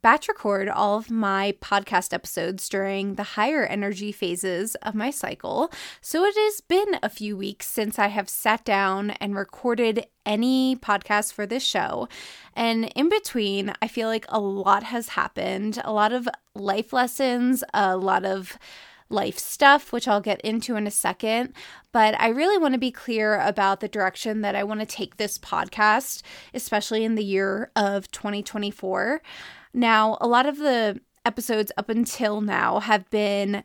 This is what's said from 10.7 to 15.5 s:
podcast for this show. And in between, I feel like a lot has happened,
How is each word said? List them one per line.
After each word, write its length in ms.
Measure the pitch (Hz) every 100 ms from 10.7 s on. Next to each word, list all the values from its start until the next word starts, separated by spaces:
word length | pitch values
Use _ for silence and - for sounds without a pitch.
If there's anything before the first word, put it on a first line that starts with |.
| 254
podcast 560 | - 202 - 208 -
for 120 | -
this 200 | 202 240
show. 440 | - 190 - - - - - - -
And 300 | - 233 226 226
in 140 | - 311
between, 640 | 427 - 247 202 196 196 -
I 60 | 220
feel 180 | - 226
like 200 | 226 -
a 100 | 220
lot 460 | 202 196 190 202
has 240 | 226 240 226
happened, 720 | - - - -